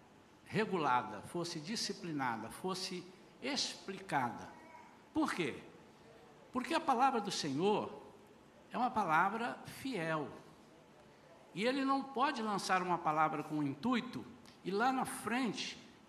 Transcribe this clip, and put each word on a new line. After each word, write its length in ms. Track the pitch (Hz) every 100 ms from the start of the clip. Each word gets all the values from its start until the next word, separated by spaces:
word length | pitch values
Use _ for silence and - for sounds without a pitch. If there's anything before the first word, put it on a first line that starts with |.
| - - - -
regulada, 760 | - 190 220 185 143 123 107 104
fosse 380 | - 175 165 160
disciplinada, 880 | 147 240 - 196 175 151 127 113 107
fosse 540 | - 185 185 - 180 - - - -
explicada. 1040 | 254 277 - - - 175 - 147 120 92 92 - - - - - -
Por 200 | 311 294
quê? 220 | - 139 90 - - - - - - - - -
Porque 220 | 247 247
a 60 | 320
palavra 400 | 311 240 269 240
do 100 | 196
Senhor 720 | - 156 135 196 190 104 - - - - - - - -
é 60 | 202
uma 120 | 240
palavra 680 | 233 185 156 196 220 240 - -
fiel. 640 | - 269 220 160 156 120 - - - - - - - - - - - -
E 100 | 160
ele 200 | 233 269
não 180 | 269 277
pode 380 | - 226 277 254
lançar 420 | 214 190 - 185
uma 140 | 180 170
palavra 460 | 160 151 156 151
com 160 | 147 151
o 40 |
intuito 640 | 143 131 233 240 - 127 98 - - -
e 60 | 175
lá 220 | 196 247
na 120 | 262
frente 760 | - - - 240 240 - - - - -